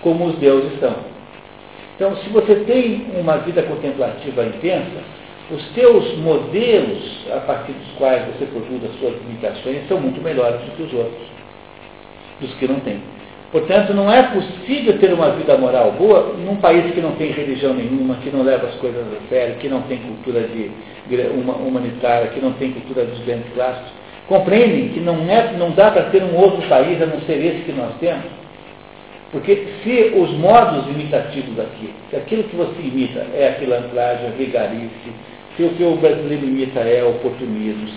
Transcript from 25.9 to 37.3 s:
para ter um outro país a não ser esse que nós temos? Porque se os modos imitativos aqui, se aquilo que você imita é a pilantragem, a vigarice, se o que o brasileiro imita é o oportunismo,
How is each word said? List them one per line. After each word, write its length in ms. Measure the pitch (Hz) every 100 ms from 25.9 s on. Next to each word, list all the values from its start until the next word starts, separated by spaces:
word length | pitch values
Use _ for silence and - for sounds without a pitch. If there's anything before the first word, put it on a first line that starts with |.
para 180 | 190 -
ter 120 | 190
um 100 | 180 170
outro 240 | 196 170 -
país 320 | 131 160 165
a 60 | 156
não 140 | 139
ser 140 | -
esse 280 | 139 165 -
que 100 | -
nós 220 | 135 117 -
temos? 240 | 170 143 - - - - - - - - - - -
Porque 380 | - 196 202 - -
se 300 | 214 247 220 196
os 160 | 156
modos 540 | 147 180 233 - 139 131
imitativos 720 | 151 143 135 - 139 120 113
aqui, 300 | 110 - 104 - -
se 60 | -
aquilo 280 | - 220
que 120 | - 175
você 240 | 170 -
imita 460 | 139 131 120 - 117
é 180 | 131 135
a 100 | -
pilantragem, 680 | 131 120 120 123 120 120 120
a 40 |
vigarice, 840 | 120 131 120 107 113 113 - 120 113 - - - -
se 60 |
o 80 | 170
que 120 | 165
o 140 | 175 143
brasileiro 480 | 151 143 147 143
imita 360 | 135 135 131 131
é 220 | 113 123
o 80 | 120
oportunismo, 800 | - 127